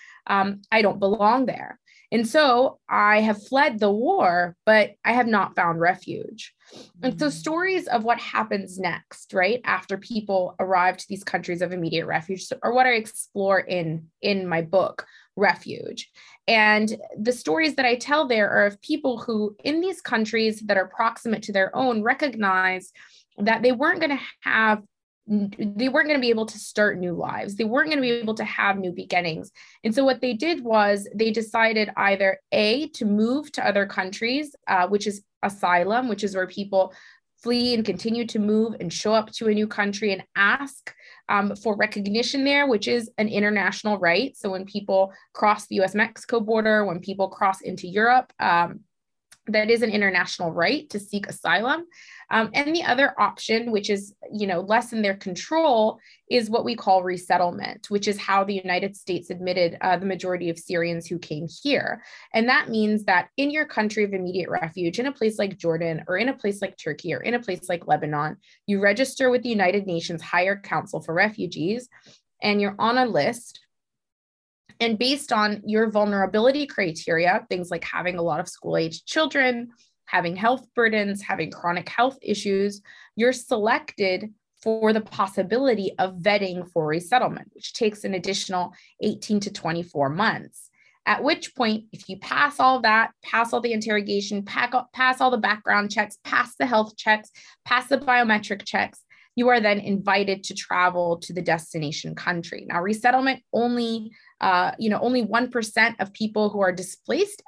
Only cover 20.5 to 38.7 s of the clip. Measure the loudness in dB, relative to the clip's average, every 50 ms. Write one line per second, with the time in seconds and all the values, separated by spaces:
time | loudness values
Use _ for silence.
20.5 | 0 -4 -2 0 2 2 2 -2 0 0 0 0 0 -2 -4 -4 -4 -4 -4 -2
21.5 | 2 2 2 2 2 0 2 2 2 2 2 0 0 0 0 -4 -2 0 0 2
22.5 | 2 4 2 2 0 -2 -8 -12 _ -20 -20 -20 _ -20 _ _ _ -2 2 2
23.5 | 2 4 4 2 4 4 2 2 2 2 0 0 -2 -2 -6 -12 -16 _ -2 0
24.5 | 2 4 4 4 4 2 0 _ _ _ _ _ _ _ _ -2 0 0 0 -2
25.5 | -4 -6 -6 -6 -2 0 -2 2 2 2 2 4 2 2 4 2 2 2 0 -4
26.5 | -8 -12 -14 -6 0 2 2 2 2 0 -4 -4 -4 -4 -4 -6 -6 -6 -8 -8
27.5 | -4 -4 -2 0 2 0 2 2 0 0 2 0 0 -2 -2 -4 -4 -4 -4 -6
28.5 | -2 0 2 2 2 0 -2 -6 -6 -8 -8 -2 -2 0 0 -2 -6 -6 -10 -16
29.5 | _ -20 -20 -20 -20 _ -4 -2 0 2 4 2 2 2 -2 -4 -2 -2 -2 -2
30.5 | -2 -2 -2 2 4 4 4 4 2 0 -2 -8 -2 -2 0 0 0 -2 -4 -2
31.5 | 0 2 2 4 4 2 0 -2 -2 0 2 2 2 2 2 0 0 -2 _ -4
32.5 | 0 2 2 2 2 0 -2 -6 -6 -4 0 0 2 2 2 2 0 -2 -4 -6
33.5 | -8 -2 -2 0 2 2 0 0 -2 -4 -4 -4 -6 -4 -4 -2 -2 -2 -4 -6
34.5 | -12 -14 -4 0 2 2 2 2 2 0 0 -2 -6 -6 _ _ _ -6 -6 -6
35.5 | -4 -2 0 2 2 4 2 2 0 0 0 -2 -4 -4 -4 -4 -2 -2 -4 -4
36.5 | -6 -10 -6 0 2 2 2 2 -2 -18 -20 -20 -20 _ _ _ _ _ -4 -2
37.5 | 0 2 2 2 0 0 0 -2 -4 -4 -2 -4 -2 -2 -4 -4 -2 -2 0 2
38.5 | 2 2 2 0